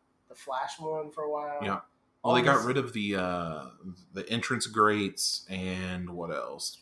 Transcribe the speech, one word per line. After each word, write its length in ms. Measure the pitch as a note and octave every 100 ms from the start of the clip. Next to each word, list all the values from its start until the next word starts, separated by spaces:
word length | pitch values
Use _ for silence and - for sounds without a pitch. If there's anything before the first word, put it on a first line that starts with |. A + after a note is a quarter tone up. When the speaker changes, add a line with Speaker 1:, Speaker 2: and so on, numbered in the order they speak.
| _ _ _
Speaker 1:
the 60 | B2
Flash 440 | - C3 C3+ -
one 300 | D#3+ D#3 D3+
for 140 | D#3
a 80 | D3+
while. 260 | D3 D3 D3
Speaker 2:
Yeah. 60 | G2+
Well, 120 | G2 - _ _ _
Speaker 1:
All 100 | A#2+ B2
Speaker 2:
they 80 |
got 140 | B2 C#3
Speaker 1:
this 80 | A#2
Speaker 2:
rid 120 | C3+
of 160 | A#2+
the, 220 | A2 G2+ G2
uh, 500 | F2+ F2 E2+ D#2 B1+ - F#2 F2+ -
the 160 | F#2 -
entrance 380 | A2+ - A#2+ A2+
grates 800 | A2 G#2+ G#2 G2 - - - -
and 580 | F#2+ F#2 F#2 F#2 F2+ F2+
what 180 | F2 E2+
else? 500 | D2 A#1 C#2 - -